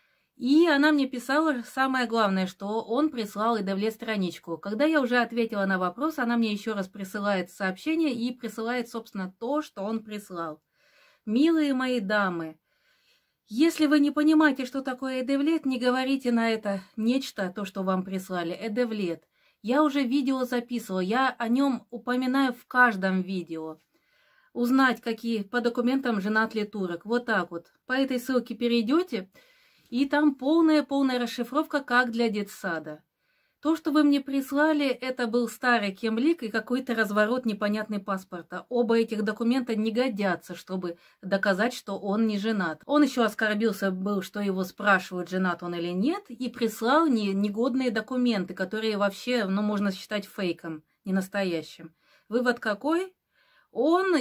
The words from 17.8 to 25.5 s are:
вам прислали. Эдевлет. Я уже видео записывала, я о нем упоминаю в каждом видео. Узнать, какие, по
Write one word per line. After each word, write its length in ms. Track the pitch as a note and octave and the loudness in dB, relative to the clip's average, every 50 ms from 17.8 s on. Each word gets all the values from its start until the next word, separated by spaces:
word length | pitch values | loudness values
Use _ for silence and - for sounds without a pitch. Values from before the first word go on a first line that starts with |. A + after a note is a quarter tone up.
| F#3 | -2
вам 180 | F#3+ F#3 F#3 F#3 | 0 0 -2 -2
прислали. 560 | F#3+ F#3+ F#3 F#3 - F#3 F3+ E3+ E3 F3 - | -4 -6 -8 -6 -6 -6 -4 -4 -4 -6 -6
Эдевлет. 680 | G3 A3+ G#3 A#3+ B3 A3+ A3 G#3 G3+ E3+ E3 D#3+ _ _ _ _ _ _ _ _ - | -8 -4 -2 -2 -2 -2 -2 -2 -2 -4 -4 -6 _ _ _ _ _ _ _ _ -4
Я 220 | G#3 B3+ D4 D#4 | 0 2 4 4
уже 180 | D4 C4+ C#4+ C#4 | 4 2 0 0
видео 420 | A#3 B3+ D4 B3+ C4 C4+ C4 B3+ | 2 0 0 0 0 0 0 -2
записывала, 560 | B3 B3+ A#3+ A#3+ - A#3+ A#3 - - F#3+ F#3 | -2 -2 -4 -4 -4 -6 -8 -6 -4 -2 -2
я 340 | F#3 F#3 A3 B3+ C4+ B3+ B3 - | 0 0 0 0 0 0 -2 -2
о 100 | A#3+ A3+ | -2 0
нем 380 | A#3+ C4 C#4 C#4 B3 - - _ | 2 2 2 2 0 -2 -6 _
упоминаю 640 | - A#3 - B3 B3 B3+ C4 B3 B3+ C#4 C#4 C4 B3 | -14 -10 -6 -4 -2 -2 0 0 2 2 2 2 0
в 120 | - - | -4 -10
каждом 560 | - - B3 B3 A#3+ G#3 F#3+ F#3+ F#3+ F#3 F#3 F3+ | -2 4 4 4 4 4 2 0 0 0 0 0
видео. 560 | F3+ G3 F#3 E3 D#3 D#3+ D#3+ D#3 D#3+ D#3 D#3+ _ _ _ _ _ _ _ _ _ _ _ _ _ _ - | -2 -4 -6 -6 -6 -8 -8 -8 -10 -12 -14 _ _ _ _ _ _ _ _ _ _ _ _ _ _ -4
Узнать, 480 | A#3+ A#3+ A#3+ C4 C4+ C4+ B3+ A#3 A#3+ | -2 0 2 4 4 4 4 2 0
какие, 420 | - A#3 A3+ A3+ - A#3 A3+ G#3 G3+ | -4 -6 -6 -4 -4 -4 -4 -4 -4
по 180 | - | -4